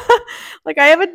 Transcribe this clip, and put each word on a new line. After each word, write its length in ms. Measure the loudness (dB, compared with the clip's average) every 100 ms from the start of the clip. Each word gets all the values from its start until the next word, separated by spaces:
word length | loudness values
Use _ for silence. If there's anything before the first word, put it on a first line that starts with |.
| 0 -2
<laughs> 40 | -2 -18 -20 -14 -8
Like, 140 | 0
I 80 | 2
have 120 | 2
a, 80 | -2